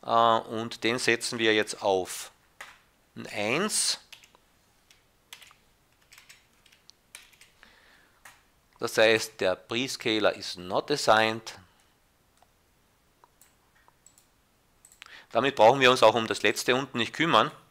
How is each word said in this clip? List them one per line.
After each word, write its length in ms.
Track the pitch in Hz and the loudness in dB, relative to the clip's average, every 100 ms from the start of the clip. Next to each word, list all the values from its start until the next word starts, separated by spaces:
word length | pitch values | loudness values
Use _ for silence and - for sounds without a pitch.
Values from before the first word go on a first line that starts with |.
Äh, 60 | - | 0
und 720 | 117 117 113 - 117 117 - | 2 4 2 -2 -10 -8 -6
den 160 | 110 123 | -4 -2
setzen 400 | - 117 - 120 | -2 -2 -4 -4
wir 160 | 113 107 | 0 0
jetzt 260 | 104 - | -2 -4
auf 500 | 104 95 90 - - _ _ _ - - _ _ _ - | -2 -2 -4 -12 -16 _ _ _ -20 -20 _ _ _ -20
ein 100 | - | -14
eins. 720 | 107 104 135 214 - - - _ - _ _ _ _ _ _ _ _ _ _ _ - - _ _ _ _ _ _ - _ - _ _ _ _ _ _ _ - - _ _ _ - _ _ _ _ _ - _ _ _ _ _ | -8 -4 -4 -4 -4 -4 -6 _ -20 _ _ _ _ _ _ _ _ _ _ _ -20 -20 _ _ _ _ _ _ -20 _ -20 _ _ _ _ _ _ _ -20 -20 _ _ _ -20 _ _ _ _ _ -20 _ _ _ _ _
Das 180 | 117 - | -6 2
heißt, 460 | 110 110 - - | 4 4 -2 -4
der 140 | 95 92 | -4 -4
Prescaler 800 | _ 117 131 - 123 110 98 - | _ -8 -6 -6 -4 0 0 -2
is 200 | 95 - | -10 -12
not 360 | 90 98 - | -8 -8 -4
assigned. 680 | 107 - 110 110 113 - - - _ _ _ _ _ _ _ _ _ _ _ _ _ _ _ _ _ _ _ _ _ _ _ _ _ _ _ _ _ _ _ _ _ - - - | -4 2 2 2 -2 -10 -20 -20 _ _ _ _ _ _ _ _ _ _ _ _ _ _ _ _ _ _ _ _ _ _ _ _ _ _ _ _ _ _ _ _ _ -20 -20 -6
Damit 240 | 117 131 131 | -2 -2 6
brauchen 240 | 107 139 | 6 8
wir 100 | 131 | 4
uns 140 | 123 | 6
auch 120 | 110 113 | 6 4
um 120 | 110 | -2
das 160 | 101 | -2
letzte 320 | 104 - - 127 | 0 -2 0 -2
unten 240 | 139 120 | -2 -6
nicht 140 | 113 | -6
kümmern. 380 | - 160 117 135 - _ | -4 2 2 2 -4 _